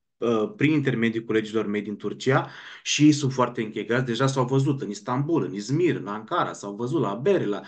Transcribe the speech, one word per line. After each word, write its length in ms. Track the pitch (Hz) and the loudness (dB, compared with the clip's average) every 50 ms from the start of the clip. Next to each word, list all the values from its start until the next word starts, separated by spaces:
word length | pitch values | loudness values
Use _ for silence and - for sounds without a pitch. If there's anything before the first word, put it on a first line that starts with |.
| _ _ _ - | _ _ _ -4
uh, 320 | 113 120 113 110 107 104 - | 0 0 2 2 0 0 0
prin 160 | - 143 151 | 2 4 4
intermediul 520 | 156 147 135 135 120 110 113 113 110 113 110 | 4 4 2 2 0 2 2 0 0 -2 -4
colegilor 420 | - 107 110 107 104 107 110 104 | 0 0 0 0 0 -2 -2 0
mei 160 | 101 104 104 | 0 -2 -4
din 140 | 101 107 104 | -4 -4 -8
Turcia 520 | - - 101 - - - 127 135 160 - - - - - - - - - | -6 -6 -8 -6 -2 0 2 2 2 0 -2 -12 -18 -18 -18 -18 -12 -6
și 200 | - - - 147 | -4 2 6 6
ei 80 | 151 | 6
sunt 220 | 147 139 143 123 - | 6 6 2 -2 2
foarte 280 | 127 123 120 - 120 | 2 0 0 0 -4
închegați. 440 | 110 104 - 110 101 - 117 127 135 | -6 -4 -4 -8 -2 0 0 0 0
Deja 220 | 120 113 113 135 | 0 0 0 2
s-au 180 | 135 135 135 123 | 2 2 0 0
văzut 360 | 123 135 135 135 156 139 - | 2 2 2 2 2 0 -2
în 80 | 104 101 | -4 -8
Istanbul, 540 | 101 - - 131 123 135 147 156 165 135 95 | -8 -8 -6 -4 -2 -2 0 0 0 0 0
în 100 | 90 92 | -2 -4
Izmir, 420 | 101 104 120 139 165 180 160 107 | -6 -4 -2 0 2 2 2 2
în 120 | 87 90 | 0 -4
Ankara, 460 | 98 104 110 113 - 170 175 135 90 85 | -6 -8 -8 -6 -4 -2 -2 -2 -2 -4
s-au 220 | - - 101 101 | -8 -10 -10 -6
văzut 260 | 104 120 123 135 113 | -6 -4 -2 0 0
la 120 | 113 101 101 | 0 0 -2
bere, 320 | 113 143 202 190 160 104 | -2 0 2 2 2 2
la, 160 | 104 101 92 - | -2 -4 -6 -8